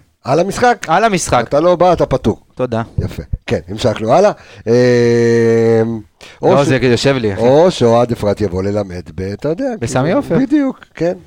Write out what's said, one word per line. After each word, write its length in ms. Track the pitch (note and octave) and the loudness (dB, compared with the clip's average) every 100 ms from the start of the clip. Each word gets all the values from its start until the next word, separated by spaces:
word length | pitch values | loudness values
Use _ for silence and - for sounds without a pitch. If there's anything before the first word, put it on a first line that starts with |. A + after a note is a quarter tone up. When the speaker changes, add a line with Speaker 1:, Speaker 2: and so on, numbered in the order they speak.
| _ _ | _ _
Speaker 1:
על 160 | - D3+ | -4 -2
המשחק? 460 | F#3+ - B3 A#3 D3+ | -2 0 0 0 0
Speaker 2:
על 160 | E3+ | 0
המשחק. 400 | A3+ F#3 - B2+ A#2 | 0 -2 0 -2 0
Speaker 1:
אתה 120 | C#3+ | 0
לא 160 | F3 E3 | 2 2
בא, 160 | F3+ | 2
אתה 140 | E3 D3 | 2 0
פטור. 340 | C3 A2+ F#2 _ | -2 -2 -4 _
Speaker 2:
תודה. 280 | - B2+ A2+ A#2 - | -8 -6 -4 -6 -8
Speaker 1:
יפה. 240 | - - - - - | -8 -8 -10 -10 -6
כן, 140 | G2+ F2 | -6 -6
המשכנו 440 | G#2+ A#2+ G2+ A2 | -4 -4 -2 2
הלאה. 180 | D#3 G3+ - - - A2 | 2 2 0 -12 -10 0
אה, 1160 | B2 B2 A#2+ A#2+ A#2+ A#2 A#2 A#2 A2+ A2+ A2+ A2+ A2+ - _ - - | 2 4 2 2 2 2 2 2 2 2 2 0 -4 -12 _ -20 -4
או 120 | D#3 | 0
Speaker 2:
לא, 100 | C#3 | 2
Speaker 1:
ש- 40 | C#3 | 2
Speaker 2:
זה 80 | C3 | 2
יושב 340 | B2+ A#2 C#3 C3 | 2 2 0 0
לי, 180 | A2 | -2
אחי. 60 | F#2+ | 0
Speaker 1:
או 280 | A#2+ C#3+ F3+ | 2 4 4
שאוהד 420 | - A#2+ A#2 A#2+ | 2 2 2 0
אפרת 280 | A#2 G2+ G2+ | -2 -2 -2
יבוא 220 | G2+ F2+ | -2 -2
ללמד 400 | G2 G#2 G2 F2+ F2 | -4 -4 -6 -10 -12
ב-, 60 | D#2+ | -10
אתה 280 | F#2+ G2+ C#3+ | -8 -6 -6
יודע, 160 | E3+ C4+ A#3 | -4 -6 -6
Speaker 2:
בסמי 220 | A#2 C3 | -4 -2
Speaker 1:
כאילו, 140 | D3 C4+ | 0 -2
Speaker 2:
עופר. 220 | - - | 0 -2
Speaker 1:
בדיוק, 460 | C4 D4+ C4+ - - | 0 0 0 -6 -12
כן, 180 | - E3 F#3 | -6 -4 -4